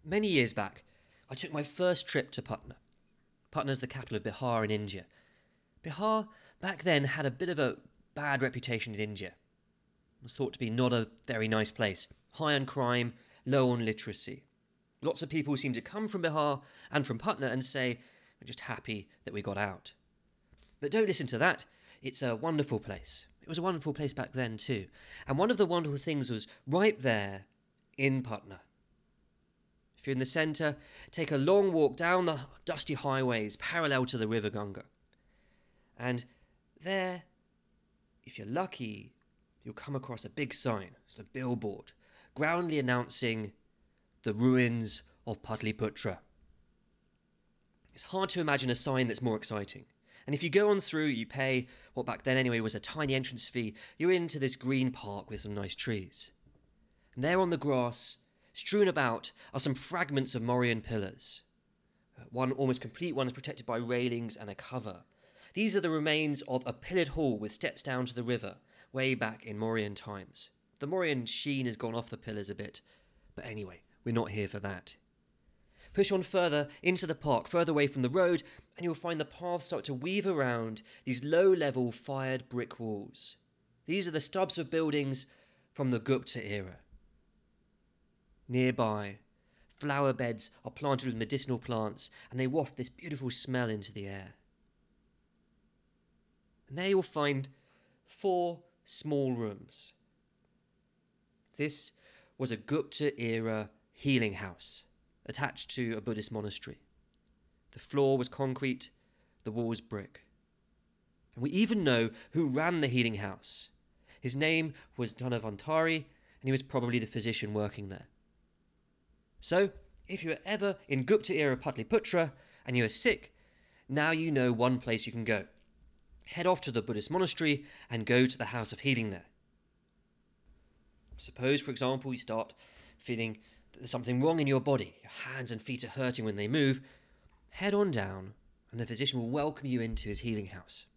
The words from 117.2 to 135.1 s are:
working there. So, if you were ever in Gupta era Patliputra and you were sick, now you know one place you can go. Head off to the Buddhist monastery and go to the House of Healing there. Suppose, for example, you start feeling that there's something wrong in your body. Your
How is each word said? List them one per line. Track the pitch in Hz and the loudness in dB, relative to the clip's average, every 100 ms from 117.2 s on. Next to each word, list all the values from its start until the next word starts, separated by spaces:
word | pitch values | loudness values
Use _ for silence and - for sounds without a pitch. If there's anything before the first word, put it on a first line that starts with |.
| 110 107 107 | -2 -2 -2
working | 104 104 - 98 | 0 -2 -4 -10
there. | 95 - _ _ _ _ _ _ _ _ _ _ _ _ _ | -12 -14 _ _ _ _ _ _ _ _ _ _ _ _ _
So, | - 175 196 - - - - | 2 4 4 0 -20 -20 -10
if | 190 | -6
you | 160 | -2
were | 156 185 | -4 -2
ever | 208 202 190 - | 0 0 -2 0
in | 135 | 0
Gupta | 127 214 214 156 | 6 4 6 2
era | 147 127 | 4 2
Patliputra | 151 127 113 226 220 175 160 - - - - | -2 -4 2 2 4 2 2 -2 -20 -16 0
and | 123 | 2
you | |
were | 113 | 4
sick, | - 247 - - _ _ _ _ _ _ | 4 2 2 -4 _ _ _ _ _ _
now | 139 151 | 0 2
you | 165 165 | 2 2
know | 143 127 | 4 4
one | 117 123 127 | 4 4 2
place | 123 113 117 | 0 -2 -2
you | |
can | 117 | -4
go. | 113 107 - - _ _ - _ _ - - | 0 0 -2 -16 _ _ -20 _ _ -20 -12
Head | - 180 | 0 2
off | 185 | 2
to | - | 2
the | 117 | -2
Buddhist | - 107 - | 0 -4 0
monastery | 165 185 - 156 143 - - - | 0 2 2 2 2 -2 -20 -8
and | 120 107 | -6 4
go | 123 127 | 6 6
to | 127 | 2
the | 113 | -4
House | 123 110 | -2 -2
of | - | 0
Healing | 139 123 110 | 0 2 0
there. | 95 - _ _ _ _ _ _ _ _ _ _ _ _ - _ _ _ _ _ - | -4 -12 _ _ _ _ _ _ _ _ _ _ _ _ -20 _ _ _ _ _ -12
Suppose, | - - 127 143 | -12 -4 2 2
for | 139 | 0
example, | 127 127 131 135 | -2 0 0 -2
you | 127 | -6
start | - 110 - - - - - - | -4 -4 -4 -10 -20 -20 -20 -18
feeling | - 117 113 107 - - _ | -6 -2 -2 -4 -16 -20 _
that | - | -10
there's | 123 | -4
something | 127 120 123 | -4 0 2
wrong | 147 165 | 4 4
in | 143 | 4
your | 135 | 4
body. | 135 135 92 - | 4 2 0 -10
Your | - | -18